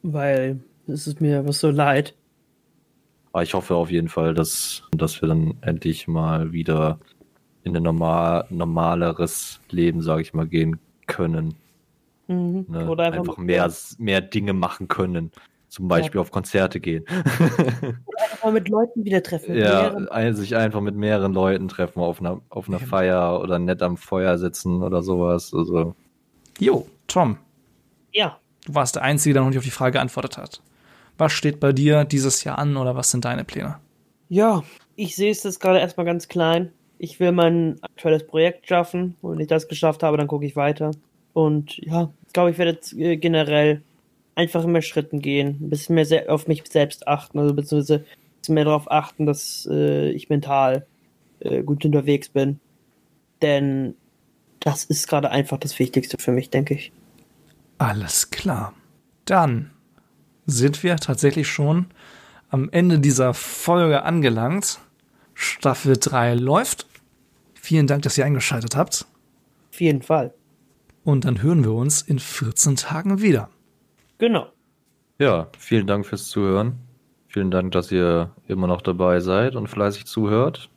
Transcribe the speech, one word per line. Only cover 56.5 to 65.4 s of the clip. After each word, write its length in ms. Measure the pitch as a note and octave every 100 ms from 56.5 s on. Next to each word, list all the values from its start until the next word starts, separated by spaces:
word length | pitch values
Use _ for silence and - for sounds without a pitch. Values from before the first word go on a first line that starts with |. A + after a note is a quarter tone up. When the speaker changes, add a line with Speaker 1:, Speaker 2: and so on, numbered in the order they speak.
| C3+ C#3
Speaker 1:
ich. 180 | C#3+ - _ _ _ _ _ _ _ _ _
Speaker 3:
Alles 540 | A#2+ G#2 F2 - -
klar. 420 | - G3 B2 G2 - _ _ _ _ -
Dann 460 | F#3+ D#3+ A#2 D3+ _ _ _ _ _ _ _ -
sind 380 | B2 C3+ D3
wir 120 | F3+ E3
tatsächlich 500 | - B2+ C#3+ C#3+ C#3+
schon 400 | - C#3+ E3 F3+ - - - - - _
am 200 | C3+ C#3
Ende 280 | E3+ F3+ D#3+
dieser 340 | C#3+ C3 B2+
Folge 720 | B2 - - - F3 E3+ C#3+
angelangt. 760 | - E3+ C#3 A2+ A#2+ F#3 - - - _ _ _ _
Staffel 640 | -